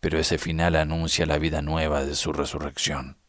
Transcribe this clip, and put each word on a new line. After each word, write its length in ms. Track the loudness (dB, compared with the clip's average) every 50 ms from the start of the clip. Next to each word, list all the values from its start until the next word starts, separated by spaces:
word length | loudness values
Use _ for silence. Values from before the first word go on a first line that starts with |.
pero 180 | -2 0 0 2
ese 200 | 2 2 0 0
final 380 | 0 -2 0 2 2 4 4
anuncia 500 | 4 2 2 0 0 0 0 2 2 2
la 120 | 2 2 2
vida 220 | 2 0 0 0
nueva 440 | -2 0 0 0 0 2 0 0 0
de 100 | 0 -2
su 180 | -2 -2 -2 -2
resurrección. 840 | -2 -2 -2 -4 -6 -6 -6 -6 -4 -2 -2 -2 -4 -6 -10 -14 _ _